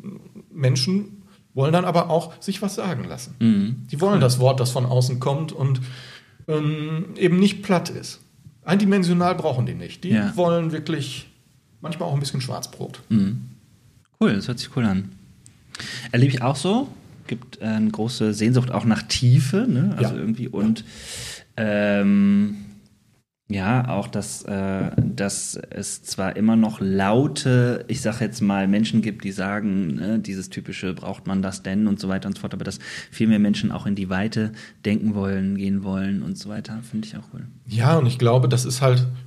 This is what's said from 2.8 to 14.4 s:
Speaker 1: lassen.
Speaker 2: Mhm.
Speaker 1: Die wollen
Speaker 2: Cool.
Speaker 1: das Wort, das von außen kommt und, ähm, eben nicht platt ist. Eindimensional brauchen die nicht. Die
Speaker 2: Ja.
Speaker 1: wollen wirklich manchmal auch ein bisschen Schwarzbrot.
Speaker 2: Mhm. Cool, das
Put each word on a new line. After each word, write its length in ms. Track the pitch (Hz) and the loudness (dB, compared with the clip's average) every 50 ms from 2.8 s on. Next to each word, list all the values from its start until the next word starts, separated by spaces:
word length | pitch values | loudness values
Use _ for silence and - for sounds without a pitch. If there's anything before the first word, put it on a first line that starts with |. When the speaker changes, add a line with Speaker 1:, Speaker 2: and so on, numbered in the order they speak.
| 220 185 160 123 90 | -4 -4 -4 -6 -6
Speaker 1:
lassen. 300 | 87 - 131 - - - - | -8 -10 -12 -12 -12 -4 0
Speaker 2:
Mhm. 480 | 117 113 107 101 98 110 127 - - - | 4 4 4 4 2 0 -2 -6 -8 -8
Speaker 1:
Die 100 | - 143 | -4 0
wollen 140 | 180 196 208 | 2 4 4
Speaker 2:
Cool. 40 | 190 | 6
Speaker 1:
das 200 | 135 123 123 127 | 6 6 4 6
Wort, 200 | 127 131 131 127 | 4 4 4 4
das 120 | 120 120 | 2 0
von 140 | - 139 123 | 0 0 0
außen 340 | 123 127 127 123 131 127 123 | 2 2 2 2 2 0 -2
kommt 320 | - 147 139 156 160 165 - | -2 0 0 -2 -2 -6 -4
und, 260 | - 135 139 135 127 127 - - - - - - - - _ _ - - - | -2 0 0 0 0 -2 -6 -12 -16 -18 -20 -20 -20 -20 _ _ -14 -6 -4
ähm, 560 | 156 151 151 147 156 156 151 156 160 160 196 - - - | -2 -2 0 -2 -2 -4 -4 -4 -4 -6 -6 -6 -4 0
eben 220 | 190 170 170 180 | 2 4 4 6
nicht 220 | 202 196 - - - | 4 4 2 0 -2
platt 260 | - 190 165 - - | 0 0 0 0 -2
ist. 300 | - - - - - - _ _ _ _ - - - _ - | -8 -10 -12 -12 -14 -16 _ _ _ _ -20 -20 -20 _ -4
Eindimensional 680 | - 175 202 214 190 196 202 180 170 175 175 175 180 185 | 0 2 2 4 4 4 4 4 2 2 2 2 2 0
brauchen 300 | 165 156 156 143 131 113 | 0 0 -2 0 0 -2
die 80 | 90 85 | -2 -4
nicht. 300 | 85 87 85 - - - | -8 -10 -12 -12 -8 -2
Die 60 | 175 | 0
Speaker 2:
Ja. 260 | 113 107 104 101 - | 2 2 2 0 0
Speaker 1:
wollen 360 | 175 180 170 170 170 165 160 160 | 2 2 4 4 2 2 0 -2
wirklich 540 | 160 156 - 160 147 127 - - - - - _ _ _ _ _ _ _ _ _ - | -4 -4 -4 -4 -4 -4 -6 -8 -12 -14 -16 _ _ _ _ _ _ _ _ _ -14
manchmal 280 | - 160 165 - - 170 | -10 -10 -8 -6 -4 -2
auch 40 | 139 | -2
ein 60 | 143 | -2
bisschen 220 | 139 - - 139 | -2 -2 -4 -6
Schwarzbrot. 580 | 123 - - 85 - - - - - - - - - - | -6 -6 -6 -8 -10 -12 -12 -12 -12 -12 -12 -12 -4 0
Speaker 2:
Mhm. 360 | 110 104 95 98 117 127 - - - - _ _ _ _ _ _ _ _ _ _ _ - | 2 2 2 2 -2 -4 -8 -10 -16 -20 _ _ _ _ _ _ _ _ _ _ _ 0
Cool, 140 | 220 196 110 | 2 2 2
das 140 | 98 | 2